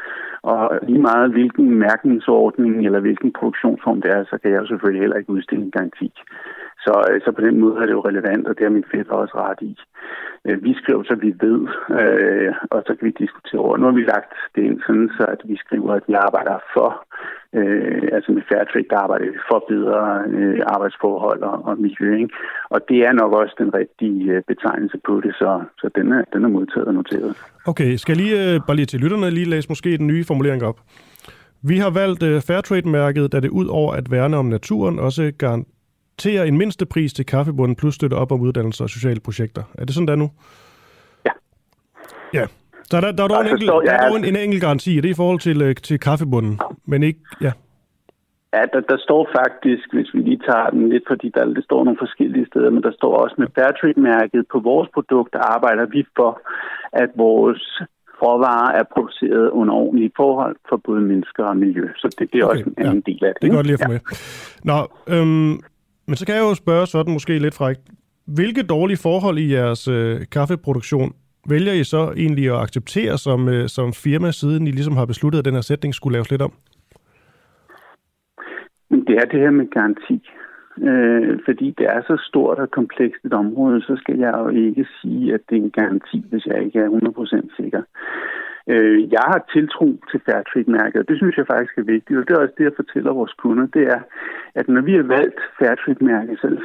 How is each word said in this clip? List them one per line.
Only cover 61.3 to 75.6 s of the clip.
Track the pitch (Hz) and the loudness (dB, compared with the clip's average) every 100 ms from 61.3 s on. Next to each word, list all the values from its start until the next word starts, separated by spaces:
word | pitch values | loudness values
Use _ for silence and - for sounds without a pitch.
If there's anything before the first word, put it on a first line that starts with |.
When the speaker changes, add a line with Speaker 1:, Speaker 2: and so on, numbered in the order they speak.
| - | -4
Speaker 1:
og | 107 95 | -2 0
miljø. | 98 90 - - | 0 0 -4 -4
Så | 175 - | -6 -4
det, | - | -2
det | 123 | 2
er | - | 2
Speaker 2:
Okay, | |
Speaker 1:
også | 113 104 | 0 -2
en | - 139 | -4 0
anden | 101 98 | 0 -2
Speaker 2:
ja. | |
Speaker 1:
del | 90 95 | -2 -2
af | |
det, | - | 0
Speaker 2:
Det | 156 | 2
er | |
Speaker 1:
ikke? | 151 | 2
Speaker 2:
godt | 143 | 2
lige | |
at | 143 143 | 0 0
få | |
Speaker 1:
Ja. | 117 | -4
Speaker 2:
med. | - - - - - - 151 | -8 -16 -16 -18 -20 -10 -2
Nå, | 147 - _ - | -2 -2 _ -2
øhm, | 170 160 156 156 151 - _ _ _ - | 0 2 2 2 -2 -8 _ _ _ -8
men | 139 | -6
så | 190 | -2
kan | 214 | 0
jeg | |
jo | 214 | 2
spørge | 190 170 170 180 | 0 0 0 2
sådan | 160 160 | 0 -2
måske | 156 156 160 | -2 -2 -2
lidt | 147 - | -2 -2
frækt. | 135 131 _ - _ _ - | -4 -4 _ -20 _ _ -8
Hvilke | 147 202 233 | -2 -2 -2
dårlige | 185 156 185 185 | -2 0 0 0
forhold | 170 185 196 156 | 0 0 0 0
i | 151 | 0
jeres, | 135 123 117 - | 2 0 -2 -2
øh, | 120 113 113 - | -2 0 -4 -4
kaffeproduktion | 147 143 175 - 127 - 143 135 - _ _ - | -2 -2 -2 -2 -4 -2 -2 -2 -6 _ _ -2
vælger | 151 196 | 0 0
I | 185 | 0
så | 135 156 160 - | 0 0 -2 0
egentlig | 160 143 135 | 0 2 0
at | 120 | 0
acceptere | 117 127 - 202 226 151 | -2 -6 -4 -4 -2 -2
som, | 143 127 127 | 0 0 2
øh, | 123 120 | 0 -2
som | - 123 | -4 -4
firma, | 113 147 151 170 | -4 -2 0 0
siden | - 147 156 160 | -2 -2 0 0
I | |
ligesom | 135 147 135 | -2 -2 0
har | 120 | -2
besluttet, | 113 147 156 | -2 0 0
at | 135 | 0
den | |
her | 127 | -2